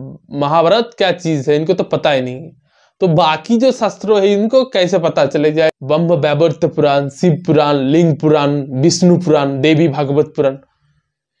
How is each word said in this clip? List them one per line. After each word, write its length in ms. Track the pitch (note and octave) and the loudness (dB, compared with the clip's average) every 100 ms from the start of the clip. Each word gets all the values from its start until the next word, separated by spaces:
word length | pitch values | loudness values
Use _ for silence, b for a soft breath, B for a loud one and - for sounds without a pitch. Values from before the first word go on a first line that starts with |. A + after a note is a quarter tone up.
| C3 - - C#3+ | -16 -18 -12 -6
महाभारत 520 | C#3+ E3 E3 A3 A#3 - | 0 2 2 2 -2 -2
क्या 140 | F#3+ | -2
चीज 380 | F3 E3 D3+ C3 | -2 -4 -4 0
है, 60 | D3 | -2
इनको 180 | D#3+ | 0
तो 100 | F3+ - | -2 -2
पता 260 | D3+ D#3 | -2 0
ही 100 | C3+ | 0
नहीं। 300 | B2+ B2+ D3+ _ _ _ _ - | -4 -10 -16 _ _ _ _ -4
तो 60 | F#3+ | 0
बाकी 500 | D#3+ D#3+ D#3 - A#3 | 2 2 0 -2 0
जो 140 | C4 | 0
शास्त्रों 480 | B3+ A3 - G3+ G#3 | 0 -4 -4 0 2
है 60 | G3 | 2
इनको 360 | G3+ A3 C4 B3+ | 0 2 0 0
कैसे 340 | G3 F3 F#3 | -2 0 0
पता 260 | D#3+ D#3+ C#3 | 0 0 0
चले 260 | D#3+ D3+ | 0 0
जाए? 180 | D#3 D#3+ - | 2 -2 -2
ब्रह्म 300 | C3+ D3+ E3+ E3+ | -2 -2 0 0
वैवर्त 500 | D3+ D3 E3 D#3+ E3 | 0 0 0 0 -4
पुराण, 440 | - D3+ C#3 C#3 | 0 0 0 -2
शिव 240 | - F3+ D#3 F3+ | -2 0 0 0
पुराण, 300 | D3+ D3 C#3+ C3+ | 0 2 0 0
लिंग 300 | D#3 E3+ C#3 | 2 2 0
पुराण, 380 | D#3 D3+ C#3+ C#3+ C#3+ C3 | 0 2 0 -2 -4 -2
विष्णु 360 | E3 E3+ F3+ F3 | 0 2 2 2
पुराण, 420 | E3 D3+ C#3 C#3 | 2 0 0 0
देवी 260 | D3+ D3+ E3 | 0 2 0
भागवत 440 | C#3 C#3 C#3+ D3+ - | 0 -2 -2 -2 0
पुराण, 220 | C#3 C3+ _ _ _ _ _ _ _ _ | -2 -4 _ _ _ _ _ _ _ _